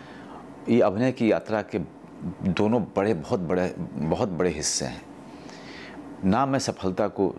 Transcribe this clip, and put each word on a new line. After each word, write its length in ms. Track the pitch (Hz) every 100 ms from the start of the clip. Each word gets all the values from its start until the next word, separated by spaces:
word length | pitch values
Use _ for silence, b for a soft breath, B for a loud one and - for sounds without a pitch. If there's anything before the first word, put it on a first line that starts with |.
| B B B B - - -
ये 120 | 117
अभिनय 320 | 98 98 127
की 200 | 120 110
यात्रा 300 | 85 - 107
के 160 | 101 107 71 - - - 82 -
दोनों 380 | 98 85 107 117
बड़े, 320 | 85 101 101
बहुत 260 | 85 - 107
बड़े, 340 | 85 90 90 - -
बहुत 360 | 67 80 85 95
बड़े 220 | 82 90
हिस्से 340 | 76 73 -
हैं। 180 | 65 - - - B B B B B B B B - -
ना 220 | 95 113 135
मैं 120 | 135
सफलता 500 | - - 95 90 101
को 260 | - 92